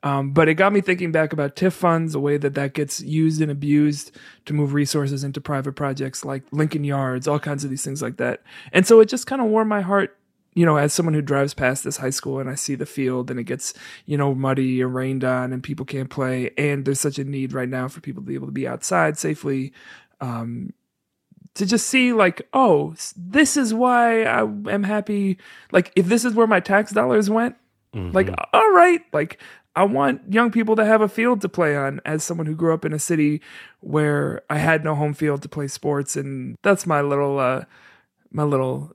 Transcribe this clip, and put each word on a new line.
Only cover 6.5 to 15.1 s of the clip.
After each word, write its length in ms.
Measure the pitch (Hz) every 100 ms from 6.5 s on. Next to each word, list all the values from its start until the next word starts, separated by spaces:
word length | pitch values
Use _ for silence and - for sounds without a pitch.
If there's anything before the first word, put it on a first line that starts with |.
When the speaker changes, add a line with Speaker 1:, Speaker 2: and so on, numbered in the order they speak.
Speaker 1:
Lincoln 320 | 143 156 156
Yards, 440 | 143 139 135 127 135
all 120 | 147
kinds 240 | 151 143
of 60 | 143
these 140 | 135
things 180 | - 139
like 160 | 120 -
that. 240 | 123 - _ - -
And 120 | 175 185
so 140 | 226
it 80 | 214
just 200 | 254 -
kinda 180 | 269 233
warmed 240 | 214 220
my 120 | 208
heart, 340 | 185 202 - _ _ _ _
you 120 | - 170
know, 120 | 151
as 160 | 147
someone 200 | - 165 151
who 60 |
drives 320 | 143 139 139 -
past 280 | 131 135
this 140 | 139 143
high 120 | 131
school 280 | 135 - 135
and 100 | 131
I 60 | 135
see 180 | - 135
the 100 | -
field 420 | - 131 127 123
and 80 | 127
it 40 |
gets, 300 | 117 131 - - - - -
you 100 | 147
know, 160 | 139 131
muddy 460 | 135 135 131 127
or 40 | 127
rained 360 | 127 131